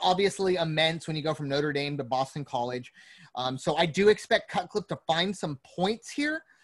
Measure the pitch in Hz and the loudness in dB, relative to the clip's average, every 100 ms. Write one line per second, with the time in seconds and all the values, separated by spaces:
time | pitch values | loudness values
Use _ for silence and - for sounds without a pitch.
0 | 185 180 196 - 190 180 165 156 160 165 | 2 4 2 2 0 2 0 2 2 0
1 | - 156 151 151 143 139 151 143 143 143 | -4 -4 -2 -4 -2 0 0 0 -2 -4
2 | 120 131 135 151 139 123 120 123 123 - | -2 -2 -2 -4 -6 -4 -2 -4 -8 -18
3 | - - 156 - 127 131 175 156 170 185 | -20 -20 -14 -6 -4 -2 -2 2 2 6
4 | 208 208 - 208 - 196 180 208 - 160 | 6 6 2 0 0 -4 -2 -6 -4 -6
5 | - 165 185 190 180 139 - - 190 226 | 0 0 0 -2 -6 -8 -10 -2 0 -2
6 | - - 294 320 - _ | -6 -4 -2 -4 -10 _